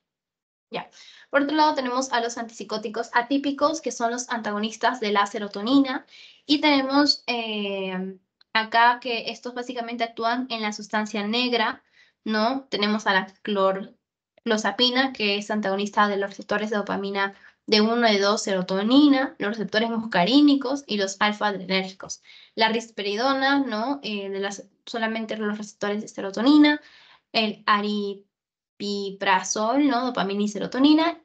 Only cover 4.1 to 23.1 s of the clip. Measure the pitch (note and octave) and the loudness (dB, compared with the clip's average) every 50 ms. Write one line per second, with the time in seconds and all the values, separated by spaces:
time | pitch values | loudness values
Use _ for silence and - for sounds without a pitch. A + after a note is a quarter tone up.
4.1 | A#3 B3 B3 - B3 A3+ A3 G#3+ G#3 G#3 G#3 A3 A3 - - A3+ B3 B3 A3 G#3 | -2 -4 -6 -6 -6 -6 -4 -4 -4 -4 -4 -6 -6 -2 -2 -2 -2 0 -4 0
5.1 | G3+ G3+ G3+ G#3 - A#3 G#3 G3+ - G3+ G3+ A3+ C4+ C#4 C#4 G#3+ B3 D4+ - _ | 2 2 0 0 -2 -6 -8 -8 -8 -8 -2 2 4 4 4 4 0 -6 -8 _
6.1 | - - - - - _ _ - C#4+ D4 D4+ D4+ C#4+ C#4 C4 C4 C4+ C#4+ D4 C#4+ | -20 -20 -20 -20 -20 _ _ -2 0 2 4 4 4 4 2 2 2 4 4 4
7.1 | C#4+ - - - B3 A#3 A3+ A3 G#3+ G#3 G#3 G3+ G3 G3 F#3+ F#3 F#3 F#3 F#3+ F#3+ | 2 -2 -2 -6 -6 -4 -4 -4 -4 -4 -4 -4 -4 -4 -4 -4 -4 -6 -6 -8
8.1 | F#3+ - _ _ _ _ _ _ _ A3 A3 G#3+ A3 A#3 A#3 A#3+ B3 B3 - C4 | -10 -14 _ _ _ _ _ _ _ -2 -2 2 2 4 6 6 4 2 -2 -6
9.1 | A#3 A3+ - - A3+ - - B3 B3 B3 B3 B3 B3 B3 A#3 A#3 A#3+ A#3 A#3 A#3 | -6 -6 -6 -8 -10 -10 -12 -10 -10 -10 -10 -8 -8 -8 -8 -8 -6 -6 -6 -6
10.1 | A#3 - A3+ A3+ A#3+ B3 B3+ B3+ A#3 A3+ A3 G#3 G#3 - G#3 - - G#3+ G#3+ G#3 | -6 -4 -2 -2 -2 -2 -4 -6 -6 -6 -4 -6 -6 -8 -10 -6 -4 -4 -4 -2
11.1 | - G#3+ G3+ G#3 A3 A#3+ B3+ B3 A#3+ A3+ G#3+ A#3 C4+ - _ _ _ _ _ _ | -4 -6 -4 -2 -2 -2 0 0 0 0 0 -2 -4 -6 _ _ _ _ _ _
12.1 | _ _ _ A3 A3 G#3+ G#3+ A#3 C4+ C4+ C4+ _ - - G#3 G#3 G#3+ G#3+ G#3+ G#3+ | _ _ _ -4 -2 0 0 0 0 -2 -6 _ -4 -2 0 0 0 0 0 2
13.1 | G3 F#3+ G3 - - _ _ - G#3 G3 F#3+ F#3+ F#3+ F#3+ G#3 - - _ _ _ | 2 2 0 -2 -10 _ _ -4 0 2 2 2 2 0 -6 -12 -18 _ _ _
14.1 | _ _ _ _ _ _ _ A#3 A3 G#3+ G#3+ G3+ G3+ - B3 B3 B3 C4 C4+ C4+ | _ _ _ _ _ _ _ -2 0 0 0 -2 0 2 0 2 2 2 0 0
15.1 | B3+ - A3 G#3 G3+ G#3 G#3 - G#3+ G#3+ G#3 G3 G3 G3 G3+ G#3 - A3+ G#3 G#3 | -2 -2 -2 -2 -2 -2 -2 -4 -4 -2 -2 -2 -2 -2 -2 -2 2 2 2 2
16.1 | G3+ G3 G3+ G3+ - - - - G3+ G#3 G#3+ G#3+ A3+ G#3 G#3 G3+ F#3+ F#3+ G3 G3 | 2 -2 -4 -4 -6 -12 -6 -4 -4 -2 -2 -2 -2 -4 -2 -4 -4 -4 -4 -4
17.1 | G3+ G3 G3 G3 G3 - - - _ _ _ - G#3+ G#3+ G#3+ A3 A#3 A#3+ A#3+ A3+ | -2 -2 -2 -2 -4 -10 -20 -20 _ _ _ 2 4 4 4 4 4 4 4 4
18.1 | G#3 G3 G3 G3+ G#3+ G#3+ - A3 G3 F#3 F3+ - F#3+ F#3+ G3+ A3 B3+ C#4 D4 D4 | 4 4 4 2 2 0 0 -2 -2 -2 -2 -2 -2 -2 0 4 6 6 8 8
19.1 | C#4 C4 C4+ - - _ G3 G3+ A3 A3 G3+ F#3 - G#3+ A#3 A3+ A3+ A3 A3 - | 6 4 2 -2 -4 _ -6 -6 -4 -4 -6 -2 0 0 0 0 -2 -4 -4 0
20.1 | - F#3 F3 F#3+ B3 C#4+ D4 D4 C#4 C#4 - A#3+ C#4 C#4 - - G#3 G#3 G3 F#3+ | 2 2 2 6 6 6 6 6 6 4 2 -2 -4 -6 -6 -6 -2 -2 -2 -2
21.1 | - - G#3+ G#3 G#3 - G#3 G#3 G3 F#3+ F3+ F3 F#3+ F#3+ F#3+ F#3+ - - - - | 0 0 0 0 0 0 -2 -2 -2 -4 -4 -2 -2 -2 -2 -4 -8 -14 -16 -16
22.1 | - - _ _ - - - _ _ - A3 A3 A3 A#3 A3+ - - - G3 G3+ | -16 -16 _ _ -20 -20 -20 _ _ 0 0 2 2 -2 -4 -8 -10 -8 -6 -4